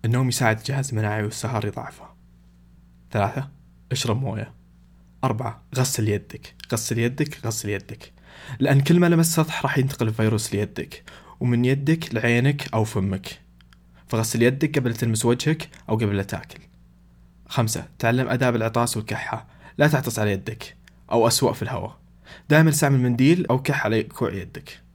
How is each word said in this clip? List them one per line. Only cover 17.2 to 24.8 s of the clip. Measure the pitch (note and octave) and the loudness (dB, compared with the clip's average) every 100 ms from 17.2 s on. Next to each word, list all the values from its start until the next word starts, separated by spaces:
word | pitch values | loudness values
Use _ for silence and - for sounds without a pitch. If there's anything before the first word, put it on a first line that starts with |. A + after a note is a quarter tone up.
| - - - | -20 -20 -6
خمسة، | - A2 E2 - - | -2 0 -2 -8 -2
تعلم | A#2 B2 B2+ | 0 2 0
آداب | B2 B2+ A#2 | 0 0 0
العطاس | A2+ A#2 A#2 A2+ | 0 0 0 -2
والكحة، | G#2 G#2+ - A2 - - - - | -6 -8 -6 -8 -10 -20 -16 2
لا | D3+ | 2
تعطس | D3 A#2+ A2+ | 4 -2 -2
على | G#2 | 0
يدك، | F#2+ G#2 A2 - - - _ - | 0 -4 -12 -16 -18 -20 _ -2
أو | A#2 A#2 | 2 2
أسوأ | - B2+ | 2 0
في | - | 0
الهواء، | A2+ B2+ - - - - - - - | -6 -6 -10 -14 -20 -20 -20 -20 2
دائمًا | D3 D#3+ | 6 6
استعمل | D3+ C#3+ C3+ | 4 4 4
منديل | B2 A#2+ C3+ F3 - | 2 4 4 4 2
أو | C3 | 0
كح | C3+ C#3 G#2 | 0 -2 0
على | A2 | 0
كوع | - - B2 | -2 -4 -4
يدك. | G2 F#2 - - - | -4 -10 -14 -18 -20